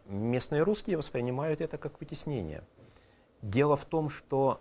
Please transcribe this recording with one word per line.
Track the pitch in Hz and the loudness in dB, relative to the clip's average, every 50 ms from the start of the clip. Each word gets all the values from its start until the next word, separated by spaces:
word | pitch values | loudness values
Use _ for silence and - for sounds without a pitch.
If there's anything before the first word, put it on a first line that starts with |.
| - | -8
местные | 98 98 101 107 117 123 127 - - 156 147 | -8 -6 -2 0 0 0 0 0 0 2 2
русские | 160 202 214 - - 226 180 | 2 2 2 0 0 -2 -2
воспринимают | 156 143 - - 127 120 123 127 131 147 160 156 - | -2 -2 -2 -2 -2 -2 -2 -2 -2 -2 -2 -2 -2
это | 165 151 - | -4 -6 -6
как | 143 - 143 - - | -8 -10 -10 -10 -12
вытеснение. | 151 - 156 - - 156 143 113 87 78 76 - 95 - _ - - - - - - - _ _ _ _ _ _ | -10 -4 -4 -4 -2 -2 -4 -4 -4 -6 -8 -10 -12 -16 _ -20 -20 -20 -20 -20 -20 -20 _ _ _ _ _ _
Дело | - 101 98 131 143 147 143 | -8 0 4 6 6 6 6
в | 139 - | 4 2
том, | - - 160 156 147 | 0 0 0 0 0
что, | - - - _ 143 135 135 131 110 - | -4 -8 -6 _ 2 4 4 4 2 0